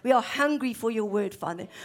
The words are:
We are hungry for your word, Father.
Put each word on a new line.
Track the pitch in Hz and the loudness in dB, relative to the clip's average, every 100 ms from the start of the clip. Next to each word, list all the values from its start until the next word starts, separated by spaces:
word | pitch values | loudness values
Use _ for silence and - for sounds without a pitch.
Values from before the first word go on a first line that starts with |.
We | 240 | 4
are | 254 | 4
hungry | 220 269 294 294 262 | 4 2 2 2 -2
for | 226 226 | -2 -2
your | 220 208 | 0 0
word, | 202 196 - | 0 -2 -4
Father. | - 170 - - | -8 -6 -10 -14